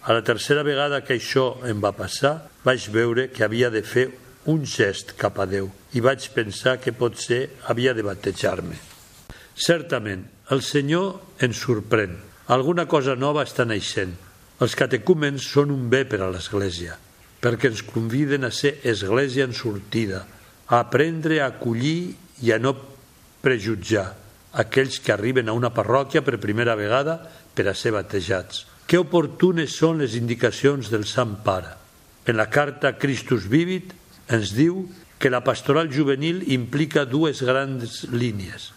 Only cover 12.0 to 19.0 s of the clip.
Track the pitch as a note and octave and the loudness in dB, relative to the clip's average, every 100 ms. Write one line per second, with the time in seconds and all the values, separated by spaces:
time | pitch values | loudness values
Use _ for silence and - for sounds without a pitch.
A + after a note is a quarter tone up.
12 | G2 E2+ - - - B2+ C3+ F3 D#3 D#3 | 0 -8 -16 -20 0 2 2 0 2 2
13 | C3 B2+ C#3 D3 C3+ - A#2+ G#2 - - | 2 0 0 0 -2 -2 0 0 -4 -4
14 | F#2 F2 - - - - A#2+ - C3 A#2+ | -4 -8 -18 -20 -20 -2 -2 2 0 2
15 | G2+ F3 D3 C#3 - C#3+ C#3+ C#3 B2 B2+ | 4 4 4 -2 0 2 2 0 2 2
16 | B2+ G#2 F#2 F#2 - G2+ G2 E2+ F2 D#2+ | 2 -2 -2 -4 -4 -2 -2 -4 -10 -12
17 | - - - - B2 A2 C3 G#2+ - A#2 | -18 -20 -20 -2 -2 2 0 0 -4 -4
18 | A2+ B2 D3 C#3+ B2+ - C#3+ C#3 B2+ G#2 | -2 0 0 0 -2 0 -2 0 -2 -2